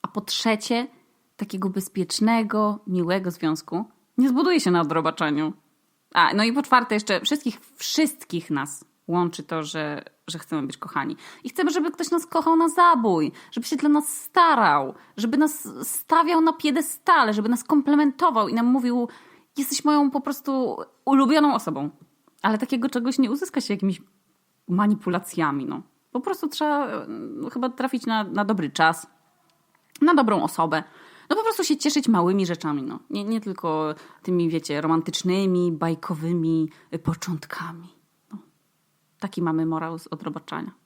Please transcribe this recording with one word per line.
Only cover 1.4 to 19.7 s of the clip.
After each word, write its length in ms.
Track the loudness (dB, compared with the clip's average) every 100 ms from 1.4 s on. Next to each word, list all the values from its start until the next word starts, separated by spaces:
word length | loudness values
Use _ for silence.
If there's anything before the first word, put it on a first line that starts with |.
| -10 -4 -4
bezpiecznego, 1080 | -4 -6 -6 -4 0 2 2 0 0 0 -2 -4
miłego 440 | -2 0 0 -2
związku 540 | -4 -4 -4 -4 -8 -8 _ _ 0
nie 100 | 2
zbuduje 320 | 4 4 2
się 100 | 4
na 100 | 2
odrobaczeniu. 720 | 2 0 0 -2 -2 0 -2 -6 _ _ _ _ _
A, 200 | 2 4
no 100 | 4
i 80 | 0
po 100 | 0
czwarte 320 | 2 2 2
jeszcze, 260 | -2 0 -2
wszystkich, 400 | 0 -2 -4 -8 -20 _
wszystkich 720 | -4 0 0 -2 -8 -8 -4
nas 340 | -4 -4 -12 -20 _ -4
łączy 360 | 0 0 -4
to, 200 | -8 -8
że, 420 | -6 -6 -6 -8 -14 _ -16
że 120 | -14
chcemy 280 | -6 -6 -6
być 100 | -8
kochani. 400 | -6 -4 -4 -8 -16 -16
I 40 | -10
chcemy, 220 | -2 -2
żeby 200 | 0 -4
ktoś 200 | -4 -2
nas 160 | -2 0
kochał 300 | -2 2 4
na 120 | 4
zabój, 640 | 6 6 6 2 2 0 -4 -12
żeby 160 | -10 -4
się 100 | 0
dla 120 | 4
nas 200 | 2 2
starał, 880 | -10 -2 4 6 6 4 4 0 -10 _ -6
żeby 200 | -2 2
nas 320 | 2 0 -14 -12
stawiał 580 | -8 -8 0 2 4 4
na 120 | 4
piedestale, 840 | 2 0 0 -2 -4 4 4 4
żeby 140 | 2 0
nas 160 | -2
komplementował 840 | 2 2 4 4 4 2 2 2 0
i 60 |
nam 120 | 2 2
mówił: 420 | 2 2 0 -2 -8 -20 _ _ -8
„Jesteś 280 | -6